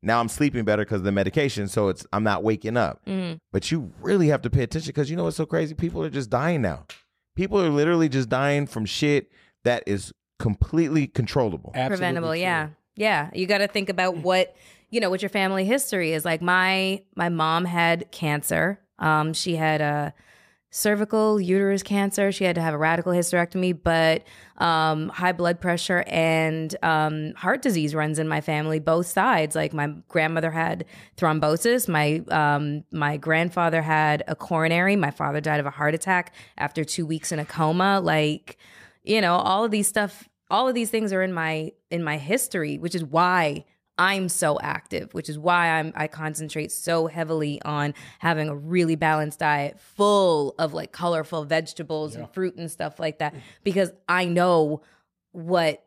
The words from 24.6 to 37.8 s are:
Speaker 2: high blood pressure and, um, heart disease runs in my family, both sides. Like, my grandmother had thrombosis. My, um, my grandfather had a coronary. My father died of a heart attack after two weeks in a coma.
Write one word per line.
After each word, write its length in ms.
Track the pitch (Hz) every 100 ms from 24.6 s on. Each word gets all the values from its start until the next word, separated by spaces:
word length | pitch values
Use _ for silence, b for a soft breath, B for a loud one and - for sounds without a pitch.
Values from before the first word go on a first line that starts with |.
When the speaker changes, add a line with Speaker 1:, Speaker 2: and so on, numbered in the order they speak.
| 170 160 160 156 160
Speaker 2:
high 220 | - 180
blood 300 | 175 175 175
pressure 420 | 185 175 - 180 -
and, 680 | 170 165 160 160 160 160 -
um, 500 | 170 160 156 156 156 -
heart 260 | 180 262
disease 340 | 262 180 151 151
runs 240 | 151 156
in 80 | 156
my 140 | 151
family, 380 | 151 151 156 156
both 280 | 151 165 175
sides. 480 | - 208 214 156 160
Like, 180 | 151
my 140 | 156 147 151 -
grandmother 420 | 170 156 165 160
had 340 | 160 165 165 170 B B -
thrombosis. 720 | 170 156 151 165 233 247 -
My, 340 | 160 151 156 165
um, 540 | 160 147 147 147 147 -
my 260 | 165 147 151
grandfather 640 | 143 160 170 175 170 165
had 420 | 156 156 156 151 -
a 80 | 156
coronary. 600 | - 165 160 170 185 202
My 160 | 147
father 280 | - 143 147
died 180 | 151 151
of 60 | 139
a 60 |
heart 240 | 139 147 160
attack 380 | 196 180 175 B B B
after 260 | 143 -
two 220 | 151 - 160
weeks 260 | 160 -
in 80 | 160
a 60 | 147
coma. 560 | - 156 165